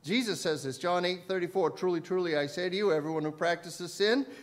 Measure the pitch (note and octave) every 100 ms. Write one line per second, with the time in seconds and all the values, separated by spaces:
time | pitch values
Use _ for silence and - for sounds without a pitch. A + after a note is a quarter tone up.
0 | D3 A3+ A#3 F3 F3+ D3+ C3+ C3 F3 F3+
1 | F3+ F3+ - F#3+ F3 F#3+ E3 - F#3 E3+
2 | E3 F#3 F3 D3+ C#3+ D3 F3+ F#3 G#3 D#3
3 | D3 D#3+ D3+ D3+ E3+ E3+ E3+ D#3 F3 -
4 | G3+ A#3+ C4+ -